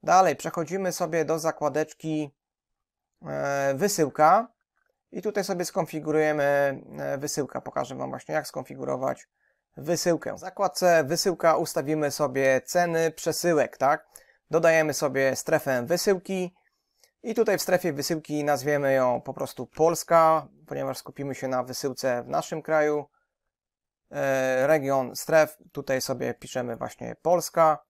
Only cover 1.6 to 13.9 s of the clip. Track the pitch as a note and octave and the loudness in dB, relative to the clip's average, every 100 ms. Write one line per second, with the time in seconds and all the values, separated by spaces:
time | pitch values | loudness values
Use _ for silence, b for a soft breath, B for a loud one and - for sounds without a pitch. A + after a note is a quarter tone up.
1.6 | D3 C#3 D#3 - D#3+ D#3 D3 _ _ _ | -2 -2 -4 -6 -6 -4 -6 _ _ _
2.6 | _ _ _ _ _ _ D3+ C#3+ C#3 C#3 | _ _ _ _ _ _ -10 -6 -4 -2
3.6 | C#3 C3+ G3+ - D3+ - D3+ F#3+ A#3+ _ | -2 0 0 2 0 4 6 6 2 _
4.6 | _ _ _ _ _ - G#3 G3+ F#3 F#3 | _ _ _ _ _ -8 -4 -4 -2 -4
5.6 | F3 - D#3+ D#3+ D3+ D3+ D3+ D3+ C#3+ C#3+ | -4 -4 -4 -4 -2 2 2 2 2 2
6.6 | C#3+ C3+ - D3 C#3 C#3 C#3+ - C3+ C3 | 2 -2 -10 -10 -6 -6 -4 -4 -4 -6
7.6 | - C#3 C3+ C3 C3 C3 - D#3 D3+ D3 | -6 -6 -6 -6 -8 -10 -6 -6 -4 -12
8.6 | C3+ C3+ C3+ C3+ C3 C3 - _ _ _ | -12 -10 -6 -4 -4 -6 -12 _ _ _
9.6 | _ - C#3+ E3+ F3+ E3 - G2+ E3 - | _ -16 -4 -2 0 0 -2 -10 -14 -4
10.6 | G3 - F3+ E3+ C3+ D#3+ G3+ E3+ E3+ D3+ | -4 0 4 4 2 0 0 2 2 2
11.6 | D#3+ - C#3 D#3 D3 - D3 B2+ C3+ C3 | 0 -4 -2 -2 -2 -2 -2 2 2 2
12.6 | - F3 F3 E3 E3 D#3 - D3+ F#3+ D#3 | 0 0 0 2 0 -2 -4 -2 2 2
13.6 | B2 - C3 | 2 0 0